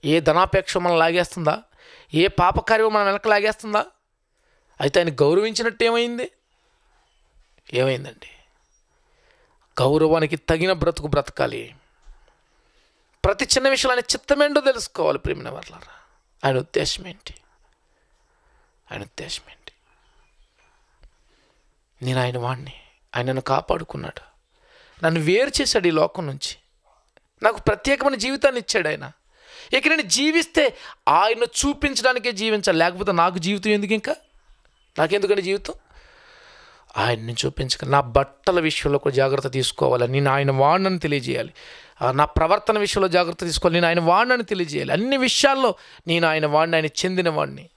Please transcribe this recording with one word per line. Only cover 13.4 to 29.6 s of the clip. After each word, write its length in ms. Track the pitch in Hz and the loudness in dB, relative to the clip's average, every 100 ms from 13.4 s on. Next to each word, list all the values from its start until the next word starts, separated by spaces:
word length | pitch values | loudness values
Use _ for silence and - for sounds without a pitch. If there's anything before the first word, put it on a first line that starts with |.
| 262 | 0
చిన్న 240 | 262 269 | 2 2
విషయంలో 260 | 262 262 247 | 2 0 0
ఆయన 180 | 240 | -2
చిత్తమేంటో 480 | - - 285 294 294 | -6 0 2 4 6
తెలుసుకోవాలి. 580 | 269 247 - - 156 139 | 4 4 -6 -2 0 0
ప్రియమైన 300 | - 143 120 | -4 -8 -10
వారలారా, 440 | - - - - - _ _ _ _ 135 | -14 -16 -20 -20 -20 _ _ _ _ -2
ఆయన 120 | 131 | 0
ఉద్దేశం 500 | 151 - 143 - 185 | -2 -4 -4 -6 -12
ఏంటి? 260 | 175 - - _ _ _ _ _ _ _ _ _ _ _ _ _ _ _ | -16 -20 -20 _ _ _ _ _ _ _ _ _ _ _ _ _ _ _
ఆయన 100 | 101 | -16
ఉద్దేశం 420 | 101 - - - - | -14 -14 -12 -14 -14
ఏంటి? 220 | - - _ _ _ _ _ _ _ _ _ _ _ _ _ - _ _ _ _ _ _ _ _ _ 127 | -20 -20 _ _ _ _ _ _ _ _ _ _ _ _ _ -20 _ _ _ _ _ _ _ _ _ -4
నేను 160 | 127 | -2
ఆయన 160 | 123 123 | -2 -4
వాణ్ణి, 360 | 120 127 135 - _ _ _ - | -6 -6 -12 -20 _ _ _ -6
ఆయన 100 | 123 | -4
నన్ను 160 | 131 | -4
కాపాడుకున్నాడు, 800 | - 135 - 170 170 143 - - - _ _ _ _ _ _ _ 165 | -2 -2 -2 -6 -6 -12 -12 -14 -20 _ _ _ _ _ _ _ -2
నన్ను 140 | 165 | 0
వేరు 420 | 156 196 277 - | 2 2 2 0
చేశాడు 260 | 269 233 175 | 0 2 2
ఈ 40 | |
లోకం 360 | 156 170 - 156 | 2 0 -2 -10
నుంచి, 280 | 135 - - _ _ _ _ _ _ _ _ | -8 -12 -12 _ _ _ _ _ _ _ _
నాకు 140 | 220 214 | 0 0
ప్రత్యేకమైన 580 | - 208 269 277 277 262 | -2 -2 0 0 0 -2
జీవితాన్ని 460 | 240 269 277 254 | -4 0 0 0
ఇచ్చాడు 260 | - 220 156 | -4 -2 -2
ఆయన. 240 | 151 135 - _ _ - - | -4 -10 -18 _ _ -20 -20